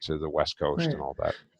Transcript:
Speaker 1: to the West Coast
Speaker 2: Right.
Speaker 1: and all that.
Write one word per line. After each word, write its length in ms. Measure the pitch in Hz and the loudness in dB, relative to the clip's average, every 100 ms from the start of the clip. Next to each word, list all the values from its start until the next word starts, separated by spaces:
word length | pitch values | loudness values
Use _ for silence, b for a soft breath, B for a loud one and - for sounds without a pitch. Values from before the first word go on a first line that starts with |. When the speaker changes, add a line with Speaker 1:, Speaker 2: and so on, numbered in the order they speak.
Speaker 1:
to 140 | - 78 | -4 -2
the 120 | 78 | 0
West 280 | 76 76 - | 2 0 0
Coast 280 | 73 73 165 | 0 2 0
Speaker 2:
Right. 60 | |
Speaker 1:
and 100 | 101 | 0
all 120 | 69 67 | -6 -4
that. 160 | - - - | -4 -4 -10